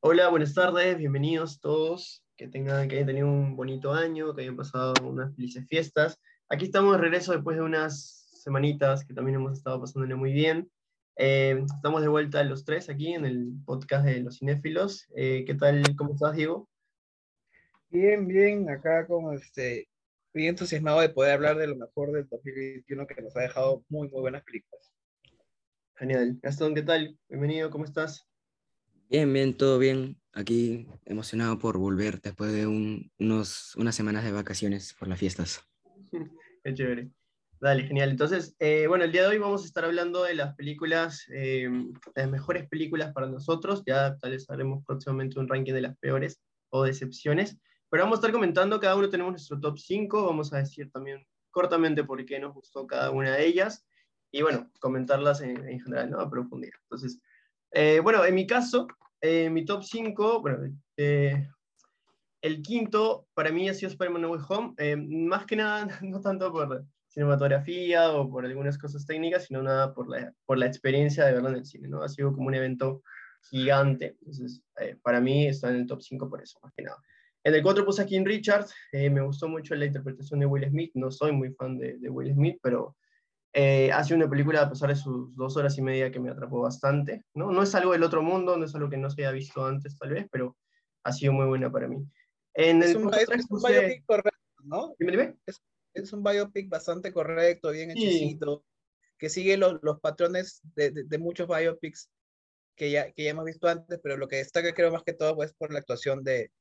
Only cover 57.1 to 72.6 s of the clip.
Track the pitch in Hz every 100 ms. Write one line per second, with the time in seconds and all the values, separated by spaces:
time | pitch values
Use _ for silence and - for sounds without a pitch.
57.1 | 123 _ _ _ _ _ 156 151 156 175
58.1 | 220 180 185 190 240 247 247 247 - _
59.1 | _ 160 165 165 165 151 202 196 226 220
60.1 | 196 214 226 156 127 139 - _ - 147
61.1 | 143 143 139 139 _ _ _ _ _ _
62.1 | _ _ _ 156 156 151 233 220 214 220
63.1 | - _ - 156 165 190 190 190 - 180
64.1 | 170 165 165 143 202 233 - 147 147 147
65.1 | 160 165 196 202 214 214 208 208 147 190
66.1 | 190 196 190 185 160 143 131 - _ _
67.1 | - 147 139 139 139 143 175 180 170 165
68.1 | 147 135 127 127 131 139 143 147 143 143
69.1 | 156 165 180 180 135 135 135 135 135 123
70.1 | 123 123 _ - 131 123 - 131 135 147
71.1 | 147 139 127 127 127 127 - 135 147 147
72.1 | - 139 139 131 131